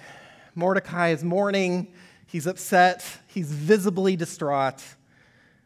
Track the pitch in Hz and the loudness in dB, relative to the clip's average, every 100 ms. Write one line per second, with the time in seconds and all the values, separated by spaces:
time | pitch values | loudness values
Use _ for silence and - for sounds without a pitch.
0 | - - - - - 165 180 190 185 170 | -16 -20 -20 -20 -14 -2 0 0 -2 -2
1 | 170 156 170 180 202 196 185 180 - - | 0 0 0 0 0 0 0 -2 -4 -14
2 | - - - 170 156 190 - 185 180 180 | -20 -20 -10 -6 -4 -6 2 6 6 4
3 | - - - 196 147 147 151 214 196 180 | -10 -16 -10 -8 -6 -2 4 4 4 0
4 | 190 185 160 - 151 139 135 - - - | 0 0 -4 -6 -2 0 0 -4 -18 -20
5 | _ _ _ _ _ _ | _ _ _ _ _ _